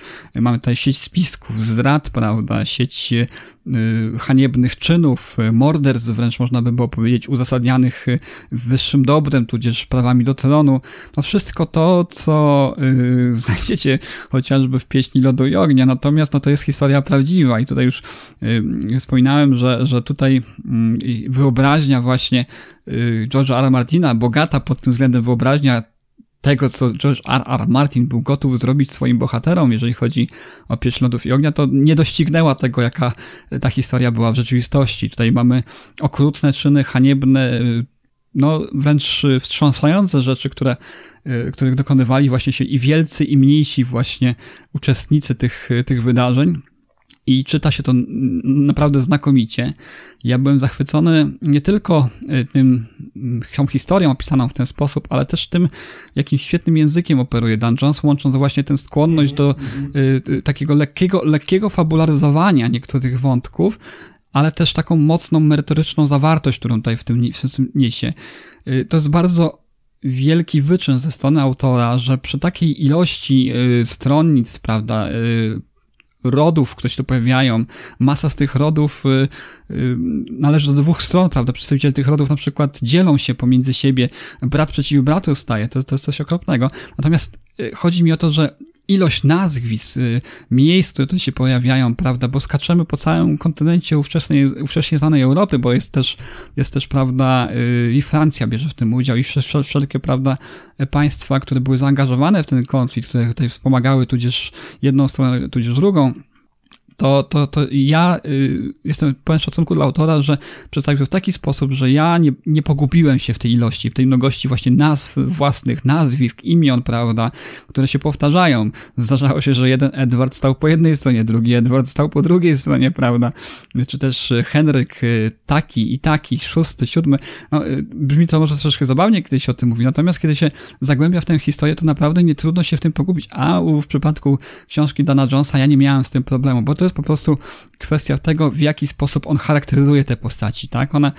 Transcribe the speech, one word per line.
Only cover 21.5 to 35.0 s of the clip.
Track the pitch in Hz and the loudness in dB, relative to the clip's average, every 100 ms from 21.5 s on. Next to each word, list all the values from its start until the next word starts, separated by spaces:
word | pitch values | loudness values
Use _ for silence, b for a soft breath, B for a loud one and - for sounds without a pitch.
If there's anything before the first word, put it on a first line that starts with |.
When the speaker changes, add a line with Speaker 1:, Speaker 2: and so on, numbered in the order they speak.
| 120 135 151 143 131 | 2 2 2 2 2
Speaker 1:
właśnie, | 123 127 - 127 127 B B B - | 2 -2 0 -2 -2 B B B -8
y, | 117 120 113 110 | -4 -2 -2 -2
George'a | 135 131 123 | 0 2 2
R | |
R. | 135 | 2
Martina, | 131 123 165 160 | 2 2 0 2
bogata | 117 120 120 160 139 | 2 0 0 0 -2
pod | - 135 | -2 -2
tym | 135 | 0
względem | 123 135 123 | 2 2 2
wyobraźnia | 117 117 127 143 139 120 113 _ _ _ _ _ | 2 0 2 2 2 0 -2 _ _ _ _ _
tego, | 139 135 135 | 0 2 0
co | - 127 | -2 -2
George | 120 143 131 - | 0 0 -2 -2
R | 127 - | -2 -2
R | 127 113 | -2 0
Martin | 123 143 127 123 | 2 2 0 0
był | 120 | -2
gotów | - 143 139 123 | -2 -2 -2 -2
zrobić | 120 143 135 | 0 0 -2
swoim | - 131 120 | -2 0 0
bohaterom, | - 117 160 175 139 | 0 -2 0 2 2
jeżeli | 110 117 | 0 -2
chodzi | 120 120 - 120 B B B - | -2 -2 -2 -4 B B B -8
o | 113 | -4
Pieśń | 123 - | -4 -2
Lodów | 127 117 - | -2 -2 -2
i | |
Ognia, | 131 151 | 0 0
to | 147 139 | 0 0
nie | 135 147 | 2 4
doścignęła | 156 160 - 143 165 160 | 4 2 0 0 2 2
tego, | 135 127 117 | 0 -2 0
jaka | 120 - 123 - B B B 131 | -2 -2 -4 -4 B B B -4
ta | 131 | -2
historia | 139 - 127 123 | -2 -2 0 0
była | 113 113 | 0 0
w | 117 | 0
rzeczywistości. | 120 123 117 143 127 - | 0 -2 0 0 0 -2